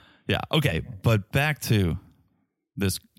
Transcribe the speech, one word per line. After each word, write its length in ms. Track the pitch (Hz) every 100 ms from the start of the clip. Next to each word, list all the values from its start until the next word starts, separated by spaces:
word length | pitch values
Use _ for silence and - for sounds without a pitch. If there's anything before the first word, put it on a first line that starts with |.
| - _ -
Yeah. 140 | 110 -
Okay. 320 | 156 143 82 - -
But 300 | 120 107 -
back 280 | 139 151 143
to 360 | - 107 87 80 - _ _ _ _ _ _ -
this 240 | 98 - _